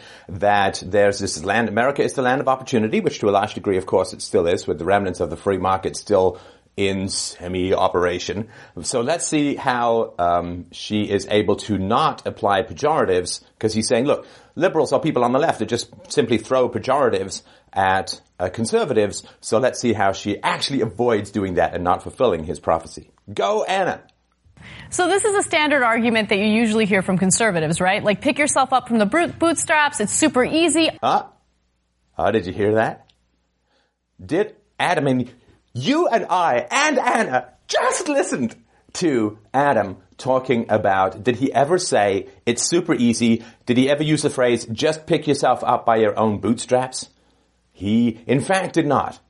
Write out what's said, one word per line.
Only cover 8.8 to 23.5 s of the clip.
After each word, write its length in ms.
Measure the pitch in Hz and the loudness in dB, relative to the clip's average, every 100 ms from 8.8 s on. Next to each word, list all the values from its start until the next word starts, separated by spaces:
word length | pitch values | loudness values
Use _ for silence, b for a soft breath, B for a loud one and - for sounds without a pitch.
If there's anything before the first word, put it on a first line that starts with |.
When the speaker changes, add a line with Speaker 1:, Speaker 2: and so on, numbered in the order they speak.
Speaker 1:
So 180 | 80 127 | -6 -4
let's 260 | 120 170 - | -2 -4 -2
see 280 | 156 143 131 | -2 0 -2
how, 580 | 135 123 120 117 110 - | -2 0 0 0 -2 -2
um, 500 | 87 87 87 87 87 | 0 0 -2 -8 -12
she 300 | - - 107 | -14 -6 -2
is 260 | 104 101 - | 0 -2 0
able 280 | 107 95 98 | 0 0 0
to 200 | - 98 | -2 -2
not 480 | 95 120 156 127 101 | 0 0 0 -2 -8
apply 380 | - 104 98 | -4 0 0
pejoratives, 800 | 95 90 147 156 101 90 85 - b - | -2 -2 -2 0 2 0 -2 -8 b -6
'cause 140 | 110 | -4
he's 160 | 107 110 | -2 0
saying, 160 | 117 139 | 0 2
"Look, 200 | 120 B B B - | -2 B B B -2
liberals 380 | 175 160 131 | 0 0 0
are 60 | 135 | 0
people 240 | 160 139 117 | 0 0 2
on 80 | |
the 60 | 131 | 2
left 200 | 160 - | 0 0
that 60 | 107 | -2
just 240 | 117 - - - | -4 -6 -16 -6
simply 280 | - 120 113 | -2 0 0
throw 320 | - 131 120 | 0 0 0
pejoratives 720 | 110 110 135 127 98 95 - - b b | -2 -2 0 2 0 -4 -10 -16 b b
at, 480 | 95 95 95 - - _ - | 0 2 2 -2 -10 _ -6
uh, 80 | 90 | -6
conservatives." 760 | - 110 226 196 110 104 - - B | -4 -2 0 0 2 0 -2 -14 B
So 160 | - 113 | -2 0
let's 200 | 127 - | 0 0
see 120 | 127 | 0
how 220 | 107 98 | 2 2
she 280 | 95 104 101 | 0 -4 -4
actually 380 | 160 175 - 139 | -2 -2 -2 -2
avoids 500 | 110 - 120 107 104 | -2 -2 0 0 0
doing 240 | 107 98 87 | -4 -2 0
that 180 | 82 87 | 0 0
and 80 | |
not 180 | 87 92 | 0 0
fulfilling 420 | 90 - 127 85 80 | -2 -2 0 0 -4
his 160 | 78 | -6
prophecy. 500 | - 82 - - - _ - | -2 -2 -2 -18 -20 _ -12
Go, 300 | 107 196 | -4 -2